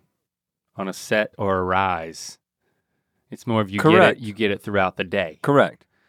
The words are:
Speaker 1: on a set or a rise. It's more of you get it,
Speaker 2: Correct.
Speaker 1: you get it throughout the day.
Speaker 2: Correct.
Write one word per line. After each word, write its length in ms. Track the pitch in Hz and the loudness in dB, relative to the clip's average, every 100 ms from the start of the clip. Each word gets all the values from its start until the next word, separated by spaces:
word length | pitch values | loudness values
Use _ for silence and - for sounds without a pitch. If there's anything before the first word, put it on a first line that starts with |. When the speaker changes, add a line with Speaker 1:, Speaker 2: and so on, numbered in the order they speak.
| _ _ _ _ _ _ _ - | _ _ _ _ _ _ _ -10
Speaker 1:
on 100 | 95 | -10
a 60 | |
set 420 | - - 107 107 - | -8 -2 -2 -2 -4
or 180 | 98 95 | -2 0
a 60 | |
rise. 760 | 92 92 95 85 82 78 - - _ _ _ _ _ _ _ _ - | 0 0 0 -2 -8 -14 -18 -20 _ _ _ _ _ _ _ _ -20
It's 160 | - - | -14 -4
more 140 | 110 | -2
of 80 | 98 | -2
you 100 | 104 | 0
get 80 | 156 | 4
it, 80 | 180 | 6
Speaker 2:
Correct. 240 | 156 - | 6 2
Speaker 1:
you 120 | 110 | -8
get 160 | 101 107 | -2 -2
it 100 | 98 | -2
throughout 340 | - 101 92 - | -2 0 0 -2
the 60 | |
day. 360 | 95 101 85 - | -4 -2 -4 -4
Speaker 2:
Correct. 440 | - 143 95 - _ _ | 2 4 2 -2 _ _